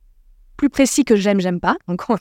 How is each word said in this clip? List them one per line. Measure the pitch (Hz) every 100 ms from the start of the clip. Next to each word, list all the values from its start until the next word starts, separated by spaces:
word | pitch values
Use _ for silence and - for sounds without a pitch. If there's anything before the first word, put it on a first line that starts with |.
| _ _ _ _ _ -
plus | 285
précis | - 262 -
que | 254 208
j'aime, | 202 196
j'aime | 180 175
pas. | 175 302 -
Donc, | 180 -
on | 214